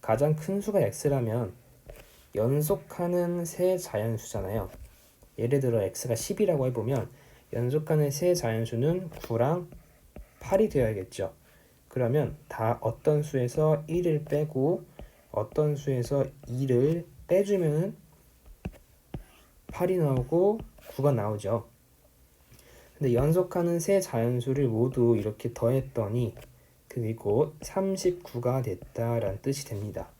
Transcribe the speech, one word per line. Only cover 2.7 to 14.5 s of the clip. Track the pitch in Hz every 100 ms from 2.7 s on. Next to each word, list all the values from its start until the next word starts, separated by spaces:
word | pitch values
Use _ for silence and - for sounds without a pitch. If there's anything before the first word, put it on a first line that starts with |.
| 190 - - 175 175 175 175 170
세 | - 180 185
자연수잖아요. | 180 104 113 110 - 107 92 110 90 - - - - _ - -
예를 | 117 139
들어 | 131 117
X가 | 95 - 127 113
십이라고 | - 202 202 156 127
해보면 | 123 110 135 - - - - _
연속하는 | - 120 147 151 156 147
세 | 139 175
자연수는 | 170 117 110 113 117 139 180 180
구랑 | - - 113 127 170 160 - - _ - - - _
팔이 | - 196 220
되어야겠죠. | 147 117 104 92 - 95 - _ - _ _ _
그러면 | 127 120 139 131 - -
다 | - 113 117
어떤 | 117 120 - 151
수에서 | 151 135 123 139 156 156 156
일을 | 165 175 151
빼고 | 151 147 151